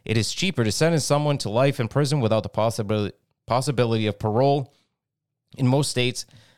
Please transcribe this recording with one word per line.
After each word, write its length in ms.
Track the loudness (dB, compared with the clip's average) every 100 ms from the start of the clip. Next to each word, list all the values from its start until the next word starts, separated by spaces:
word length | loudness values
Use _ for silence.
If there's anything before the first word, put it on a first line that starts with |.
it 120 | -4 -2
is 160 | -2
cheaper 320 | -2 -2 0
to 80 | 0
sentence 320 | 2 2 2
someone 340 | 0 0 0 -2
to 120 | -2
life 300 | 2 2 0
in 80 | -2
prison 320 | 0 0 0
without 220 | 2 0
the 40 | -2
possibil-, 640 | -2 -2 -2 -2 -2 -2 -8 _ _ -2
possibility 600 | -2 0 0 0 0 -2
of 120 | -2
parole. 540 | -2 2 2 2 -4 _ _ _ _ _ _ _ _ -2
In 100 | 2
most 240 | 2 0
states, 360 | 0 -2 -4 -14 -20 _